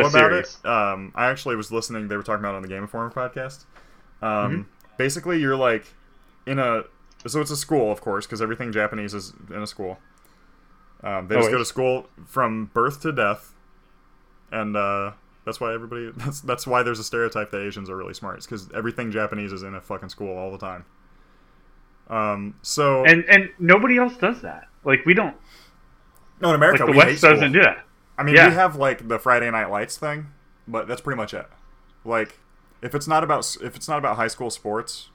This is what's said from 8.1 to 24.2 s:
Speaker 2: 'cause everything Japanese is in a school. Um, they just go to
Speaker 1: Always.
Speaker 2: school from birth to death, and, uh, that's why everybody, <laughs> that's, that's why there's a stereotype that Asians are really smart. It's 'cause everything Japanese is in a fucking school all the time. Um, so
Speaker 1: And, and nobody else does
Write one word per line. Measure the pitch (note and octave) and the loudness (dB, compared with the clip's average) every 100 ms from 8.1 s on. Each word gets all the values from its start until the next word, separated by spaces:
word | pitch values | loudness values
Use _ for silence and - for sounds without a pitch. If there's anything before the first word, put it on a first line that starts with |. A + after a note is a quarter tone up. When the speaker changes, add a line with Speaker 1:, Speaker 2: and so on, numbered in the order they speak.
| G2+ - | -6 -8
Speaker 2:
'cause | A2 | -6
everything | A2 A2+ A#2+ | -6 -6 -6
Japanese | G#2+ G#2+ A2 G#2 | -4 -4 -4 -10
is | G2+ F2+ - F2+ | -12 -14 -18 -16
in | G2 | -12
a | G#2 | -12
school. | - F#2+ F#2 _ _ _ _ - _ _ _ _ - | -10 -12 -12 _ _ _ _ -20 _ _ _ _ -14
Um, | G#2 G2 F2+ | -8 -8 -2
they | |
just | A2+ A2 | 2 2
go | |
to | B2 | 0
Speaker 1:
Always. | A2+ | -2
Speaker 2:
school | - B2+ B2+ - - - | -2 -2 -2 -6 -20 -8
from | C3+ A#2+ A2 G#2 | -2 -2 -2 -4
birth | A#2 B2 C#3 | -2 0 -2
to | D#3+ | -6
death, | C3+ G#2 G#2+ - - _ _ _ _ _ _ _ _ _ | -2 -2 -2 -8 -20 _ _ _ _ _ _ _ _ _
and, | A2 G#2+ G#2 | -8 -4 -2
uh, | G2+ G2+ G2+ - _ _ | -2 -2 -6 -10 _ _
that's | - - | -12 -8
why | A#2 | -6
everybody, | A2+ A#2 A#2+ A#2 | -6 -10 -12 -12
<laughs> | A#2 | -10
that's, | B2+ C#3+ | -10 -8
that's | C3 B2 - | -6 -6 0
why | B2 | 0
there's | A#2+ A2 | 0 -4
a | |
stereotype | G#2+ A#2 A#2 A2+ G#2 | -6 -2 -2 -4 -6
that | G2+ | -6
Asians | G2+ G2+ F#2+ | -8 -10 -10
are | F#2+ | -12
really | F#2 | -12
smart. | F2+ G2 F#2 | -12 -12 -14
It's | - | -12
'cause | A2 F#2 | -14 -10
everything | G#2+ A2+ A#2 A#2 | -8 -6 -6 -6
Japanese | G#2+ G#2 G#2 G2+ | -4 -4 -4 -8
is | F#2+ | -10
in | F#2+ | -12
a | F#2+ | -14
fucking | - G2 F#2 | -12 -12 -12
school | - G2+ | -12 -10
all | F#2 F#2+ | -8 -10
the | F#2+ | -10
time. | F#2+ F2+ F2 _ _ _ _ _ _ _ _ _ _ _ - | -12 -12 -16 _ _ _ _ _ _ _ _ _ _ _ -8
Um, | A2 G#2+ G2+ G2+ - | -4 -2 -4 -8 -12
so | - - C#3+ C3 | -6 0 2 4
Speaker 1:
And, | D#3+ E3+ E3+ | 6 6 6
and | G3 F#3+ - | 4 4 0
nobody | E3+ G3 A#3 B3 | 4 6 6 2
else | B3 | 2
does | B3 | 0